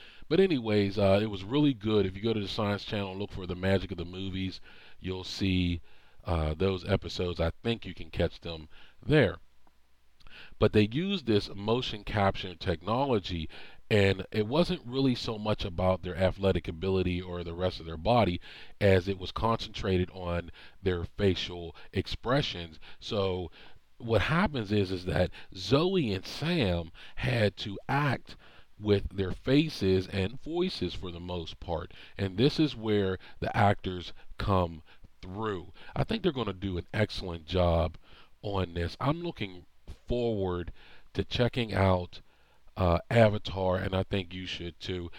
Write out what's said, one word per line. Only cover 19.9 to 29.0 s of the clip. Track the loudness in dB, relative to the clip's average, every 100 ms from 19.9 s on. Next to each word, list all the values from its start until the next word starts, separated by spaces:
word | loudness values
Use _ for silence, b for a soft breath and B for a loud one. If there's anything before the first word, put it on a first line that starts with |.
| 2 2
on | -4 -4 -4 -4 B B B
their | -2 -2
facial | -4 2 2 2 -2 -8 -12 B B
expressions. | -4 -4 -4 0 0 0 -6 -10 -12 B B
So | -4 -2 0 -2 -6 B B B -20 -10
what | 0 2
happens | 2 2 0 -2 0
is, | 2 2
is | -2
that | 0 0 0 B B
Zoe | -10 0 2 4 2 0
and | -2 -4
Sam | -6 -2 2 2 0 -2 B B -4
had | -2 2 0 0
to | -8 -8 -2
act | 0 0 -2 -6 -20 B B B -4
with | 2 2